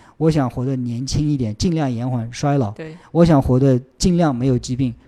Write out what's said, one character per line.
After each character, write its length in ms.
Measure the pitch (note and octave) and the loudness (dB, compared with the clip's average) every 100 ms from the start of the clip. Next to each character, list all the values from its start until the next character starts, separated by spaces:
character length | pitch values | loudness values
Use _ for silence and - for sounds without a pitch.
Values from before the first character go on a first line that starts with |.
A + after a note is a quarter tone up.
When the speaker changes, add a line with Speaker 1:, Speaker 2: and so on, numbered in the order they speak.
| - - | -18 -2
Speaker 1:
我 120 | D#3+ | 0
想 200 | D#3 B2 | 2 0
活 160 | - B2+ | -2 -4
得 80 | C3 | -4
年 300 | A#2+ A#2 C3+ | -4 -6 -4
轻 240 | - D3+ | -2 0
一 60 | C#3+ | 0
点， 180 | A2+ G#2+ | -2 -2
尽 180 | F#3 | -2
量 160 | D#3+ C3+ | 0 -2
延 200 | A#2 B2+ | -2 -4
缓 200 | B2 A2+ | -4 -6
衰 280 | A#2+ C#3+ C#3 | -4 0 0
老。 140 | G#2 | 0
Speaker 2:
对。 220 | G#2+ D#3 E3 - | -4 -14 -16 -4
Speaker 1:
我 120 | D#3 | 2
想 160 | E3+ C#3+ | 4 4
活 180 | C3 B2+ | 4 2
得 220 | C#3 B2+ C3+ - | 4 2 -2 -4
尽 220 | G3 F3 | 0 2
量 160 | D#3+ | 2
没 140 | A#2+ C3+ | 0 0
有 100 | B2 | 0
疾 180 | - B2+ | -2 -4
病。 160 | B2+ A2+ | -4 -6